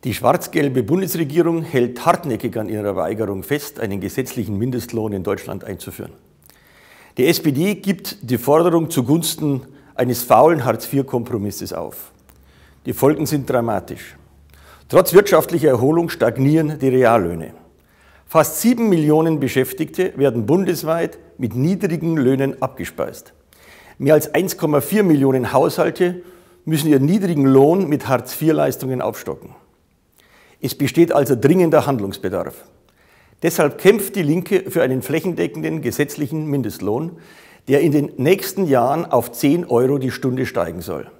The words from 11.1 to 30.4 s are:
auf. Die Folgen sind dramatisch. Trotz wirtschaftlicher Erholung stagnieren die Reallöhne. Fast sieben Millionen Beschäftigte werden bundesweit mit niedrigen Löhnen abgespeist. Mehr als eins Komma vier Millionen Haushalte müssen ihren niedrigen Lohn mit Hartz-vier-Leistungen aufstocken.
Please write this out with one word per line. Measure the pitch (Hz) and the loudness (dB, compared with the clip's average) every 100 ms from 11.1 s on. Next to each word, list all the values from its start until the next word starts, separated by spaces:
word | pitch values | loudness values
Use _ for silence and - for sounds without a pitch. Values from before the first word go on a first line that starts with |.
| 127 120 113 101 - 104 | -4 -4 -6 -6 -8 -10
auf. | - 71 - - _ _ - _ _ _ _ - | -10 -10 -14 -20 _ _ -20 _ _ _ _ -10
Die | |
Folgen | - 139 151 156 | 2 2 2 -2
sind | 147 131 | -4 -2
dramatisch. | 123 117 101 - - - - _ _ _ - - - _ | -2 0 -4 -6 -16 -16 -20 _ _ _ -20 -20 -20 _
Trotz | 156 185 | 4 8
wirtschaftlicher | 175 202 170 156 151 147 | 6 6 2 2 0 2
Erholung | 123 127 165 170 | 4 4 2 0
stagnieren | - 117 117 135 156 156 151 | 0 0 2 2 2 0 0
die | 135 | 0
Reallöhne. | 127 123 117 87 85 76 - _ _ _ _ _ _ _ | 4 4 4 2 -4 -10 -16 _ _ _ _ _ _ _
Fast | 165 156 - | 2 2 2
sieben | 226 240 226 | 0 2 2
Millionen | 175 151 151 165 156 | 2 4 4 4 0
Beschäftigte | 135 131 127 - 135 - 185 - | 0 0 -2 -4 -8 -4 -4 0
werden | 139 120 104 | 0 0 0
bundesweit | 165 185 165 156 165 165 - - _ | 0 0 -4 -2 -4 -4 -8 -20 _
mit | 123 | -6
niedrigen | 120 151 190 202 160 165 160 | -2 -2 0 -2 -2 -2 0
Löhnen | 127 135 135 135 | 2 2 0 -2
abgespeist. | 131 - 85 - 67 - - _ _ _ - - - - | -8 -6 -12 -6 -8 -8 -20 _ _ _ -20 -20 -20 -4
Mehr | 135 151 | 4 4
als | 151 | 4
eins | 143 185 - | -2 -2 -4
Komma | 165 147 | 0 0
vier | 135 208 | 0 0
Millionen | 196 151 135 131 113 | 4 4 4 2 0
Haushalte | 131 165 - 170 165 180 180 - - _ _ - | 2 0 0 -2 0 -2 -2 -14 -20 _ _ -4
müssen | 156 151 | -2 2
ihren | 143 139 | 4 4
niedrigen | 202 190 160 135 | 2 0 2 6
Lohn | 135 139 180 180 | 6 6 4 0
mit | 147 113 | -2 0
Hartz-vier-Leistungen | 127 - - 160 151 143 127 131 127 | -2 -2 -2 0 2 0 -2 -6 -4
aufstocken. | 104 117 - 71 - - _ _ _ _ _ _ _ _ | -4 -6 -10 -12 -14 -20 _ _ _ _ _ _ _ _